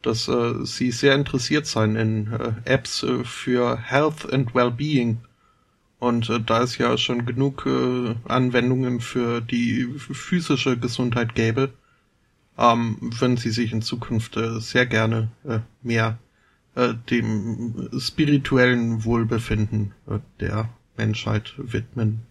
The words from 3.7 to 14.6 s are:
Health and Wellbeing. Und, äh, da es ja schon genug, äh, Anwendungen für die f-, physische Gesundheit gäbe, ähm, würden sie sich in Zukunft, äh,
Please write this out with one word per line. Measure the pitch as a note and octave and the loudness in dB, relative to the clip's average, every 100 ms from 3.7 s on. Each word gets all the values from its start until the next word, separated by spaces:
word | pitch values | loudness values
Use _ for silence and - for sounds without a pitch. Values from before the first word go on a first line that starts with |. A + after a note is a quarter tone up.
| B2 | -2
Health | - C3+ D#3 D#3 - | 0 2 2 0 -2
and | C3 A#2 | 0 2
Wellbeing. | B2+ B2 A#2+ D3 C#3+ A#2 A2 - _ _ _ _ _ _ _ | 2 2 2 0 2 2 0 -6 _ _ _ _ _ _ _
Und, | B2 A#2 A2+ | 0 0 0
äh, | A#2 | -2
da | A2+ A2+ | 2 2
es | B2 - | 2 0
ja | A#2+ B2 | 2 2
schon | - A#2+ | 0 -2
genug, | A#2+ A#2+ C#3 C3+ C3+ | -2 0 0 0 -2
äh, | C3 B2+ B2+ A#2+ A2+ - | 0 2 0 -2 -4 0
Anwendungen | B2 B2+ B2 B2 B2+ B2+ A#2+ | 2 4 2 2 2 0 -2
für | A#2+ B2+ A#2 A#2 | -4 -2 0 -2
die | A#2 A#2+ A#2+ A2 B2 C#3+ | -2 0 0 0 -2 -6
f-, | - C3+ | -10 -12
physische | - F3+ E3 C3+ - A#2+ | -2 -2 0 0 2 0
Gesundheit | A#2+ A#2 B2 A#2+ A2+ | -2 -2 -2 0 0
gäbe, | A#2 A2+ A#2 C3+ - _ _ _ _ _ _ _ - | 0 0 2 -2 -4 _ _ _ _ _ _ _ 2
ähm, | A#2 A#2 A2+ G#2+ | 4 4 2 -4
würden | A#2+ A#2 B2+ A#2+ | -6 0 0 2
sie | A#2 | 0
sich | A2 A2+ | -2 -2
in | A2 | -2
Zukunft, | A2 A#2 - A2+ A2+ A#2 | -4 -6 -4 -4 -2 -4
äh, | A2+ A2+ | -4 -4